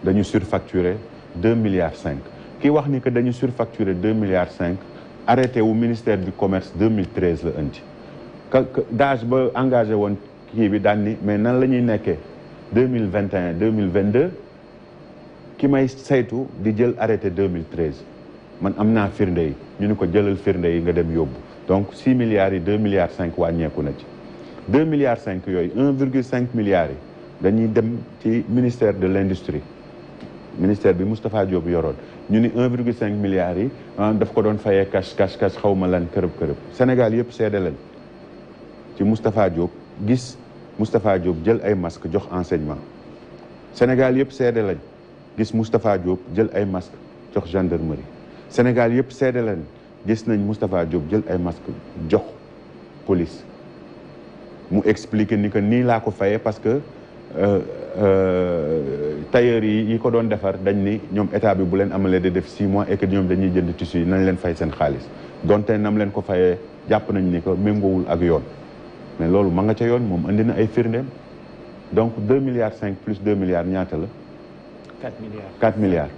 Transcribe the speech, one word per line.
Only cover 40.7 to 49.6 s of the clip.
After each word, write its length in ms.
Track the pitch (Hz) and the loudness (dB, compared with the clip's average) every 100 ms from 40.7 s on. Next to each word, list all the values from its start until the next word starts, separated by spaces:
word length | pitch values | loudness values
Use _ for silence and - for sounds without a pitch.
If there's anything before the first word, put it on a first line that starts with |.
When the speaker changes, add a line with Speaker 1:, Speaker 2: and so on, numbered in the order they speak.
| - | -4
Speaker 1:
Moustapha 400 | 110 113 104 95 | 0 2 2 2
Diop 180 | 87 80 | 2 0
jël 160 | 87 117 | 2 2
ay 100 | 98 | 2
masque 320 | 101 85 - 85 | 0 -2 -6 -4
jox 100 | 95 - | -4 -2
enseignement. 460 | 90 87 85 76 73 - - - - - - - - - | -6 -2 -2 -2 -8 -12 -20 -20 -20 -20 -20 -20 -20 -20
Sénégal 440 | - 120 131 131 127 | 0 4 4 4 4
yëpp 140 | 135 | 0
seede 300 | - 123 117 | 2 2 2
lañ 140 | 101 82 - - - - - - | 0 -2 -8 -20 -20 -20 -14 -4
gis 160 | 110 | -2
Moustapha 460 | 113 110 113 110 98 | 0 2 2 2 0
Diop 220 | 90 92 - 85 | 0 -4 -2 0
jël 120 | 110 | 0
ay 100 | 95 | 0
masque 280 | 101 90 90 - - - - | -2 -4 -8 -18 -20 -20 -6
jox 160 | 101 87 | -6 -2
gendarmerie. 560 | 92 92 82 80 73 - - - - - | -2 0 0 -2 -6 -10 -18 -20 -20 -6
Sénégal 460 | - 123 120 117 | 2 2 4 2
yëpp 160 | 120 127 | 2 0
seede 300 | - 131 123 | 0 0 2
lañ 160 | 110 90 | -2 -4